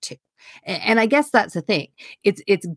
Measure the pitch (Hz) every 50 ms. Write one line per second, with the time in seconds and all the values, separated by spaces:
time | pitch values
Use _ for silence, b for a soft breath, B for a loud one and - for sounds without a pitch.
0 | - - 123 - _ _ _ B B B B B B - 190 - - - 220 226
1 | 220 220 254 285 196 - - 233 - - - 175 151 - 214 - - - _ B
2 | B B B B - 202 - - - - 202 175 - 175 160